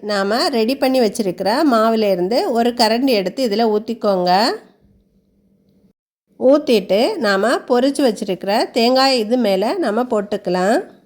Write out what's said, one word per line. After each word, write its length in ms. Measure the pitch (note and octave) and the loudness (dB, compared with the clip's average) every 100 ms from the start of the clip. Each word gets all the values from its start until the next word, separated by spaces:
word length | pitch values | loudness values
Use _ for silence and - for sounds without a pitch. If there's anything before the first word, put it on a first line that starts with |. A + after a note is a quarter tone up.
| G#3 | -4
நாம 260 | G3+ G3+ A3+ F4 B3+ | -2 0 0 0 0
ரெடி 200 | A3 C4+ | -2 0
பண்ணி 180 | C4+ C4 | 0 2
வச்சிருக்கிற 460 | A3 - G3+ F3 F#3+ A#3+ D#4+ | 0 0 -6 -2 -2 0 2
மாவுலேருந்து 640 | A#3 A3 A3+ G#3 F#3+ F3+ A#3+ G4 A#3 | 2 2 2 0 0 0 -2 0 0
ஒரு 120 | A#3+ A#3+ | 0 2
கரண்டி 320 | A3 A3+ C4+ A3+ | 0 2 0 0
எடுத்து 220 | F#3 - B3+ | -2 -2 -2
இதுல 160 | G3+ A#3 | 0 0
ஊத்திக்கோங்க. 580 | G#3+ A3 A3+ G#3 F#3+ F3+ F#3 A#3+ G#4+ - _ _ _ _ _ _ _ _ _ _ _ _ _ _ _ _ _ A#3+ | 0 -4 -4 -2 0 2 2 2 -2 -10 _ _ _ _ _ _ _ _ _ _ _ _ _ _ _ _ _ 2
ஊத்திட்டு 480 | D4 D4+ A#3 F#3 F#3+ C#4 G#4+ A3 | 2 4 0 2 0 0 0 0
நாம 260 | G3 G#3+ E4 - | 0 0 -2 0
பொரிச்சு 320 | B3 C4 C#4 C#4 | 0 0 0 -2
வச்சிருக்கிற 480 | G#3+ G3+ F3+ F#3+ G#3+ E4 - | -2 -6 -6 -2 -2 -2 0
தேங்காயை 400 | A#3 C4 C4+ C4 | 2 2 2 0
இது 160 | G#3 B3 A3 | 0 0 0
மேல 260 | F#3+ G#3 F#4 | 0 0 -2
நாம 220 | D4 G#3+ B3+ | -2 -2 -2
போட்டுக்கலாம். 680 | G#3+ G3+ G3+ - F3+ F#3 C4 A4 - | -2 -4 -6 -4 -2 0 0 -2 -18